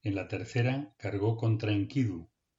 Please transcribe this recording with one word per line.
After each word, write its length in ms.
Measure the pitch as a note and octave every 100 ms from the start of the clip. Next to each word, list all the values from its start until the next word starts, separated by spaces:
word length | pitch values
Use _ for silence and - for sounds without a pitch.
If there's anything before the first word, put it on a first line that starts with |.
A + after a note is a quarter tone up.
En 120 | G#2+
la 140 | G2 F2+
tercera 680 | F#2+ - B2 A#2+ C3+ D3 _
cargó 400 | G#2+ G2+ G#2+ A2+
contra 360 | A2+ A2 G#2+
Enkidu, 580 | G2+ G2 C#3 A#2 E2+ E2 _ _